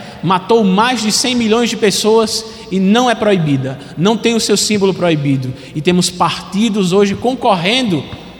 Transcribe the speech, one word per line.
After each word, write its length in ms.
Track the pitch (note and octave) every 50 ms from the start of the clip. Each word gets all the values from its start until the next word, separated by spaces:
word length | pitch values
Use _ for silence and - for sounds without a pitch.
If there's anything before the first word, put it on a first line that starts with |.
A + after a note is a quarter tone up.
| - - - - -
matou 400 | E3+ F#3+ F3 F3+ - A3+ A#3 G#3+
mais 380 | F#3+ F#3 G3 A3+ B3+ B3+ G#3+
de 100 | G#3+ G#3+
cem 240 | F#3+ - - B3+ B3+
milhões 340 | A#3+ A#3 G#3 G#3+ A#3+ A#3+ A3+
de 80 | A#3
pessoas 680 | - E3 - D#3+ - - G#3+ A3 A3+ A3 A3 - - - - - - - -
e 80 | F3+ F#3+
não 300 | F#3+ F#3+ G#3+ A#3+ B3+ B3
é 60 | A3
proibida, 640 | A3 A3 G#3 G3+ F3+ D#3+ D3 C#3 C3 C3 C3 C3+ - - - -
não 200 | D3+ E3 G#3 A#3
tem 180 | - - A#3 A#3
o 40 | A3
seu 160 | - - G3+
símbolo 380 | G3 - - G#3+ G3+ F#3+ F#3+ F3+
proibido. 600 | - F3+ F3 D#3+ D3 C#3+ C#3+ C3+ C3+ B2+ B2+ B2 - - - -
E 60 | D#3
temos 280 | C#3+ F3+ F3+ F3+ F3+ -
partidos 840 | - F3 F3 D#3+ - - - - - G3 A3+ A#3+ G3 G#3+ F#3 F3 F3+
hoje 220 | G3+ G3+ G3 G3
concorrendo 880 | - - A#3+ C4 - C4+ A#3+ G3 F3 E3 F#3+ A#3+ C4 B3+ G#3 E3+ C3+ - - - - - - -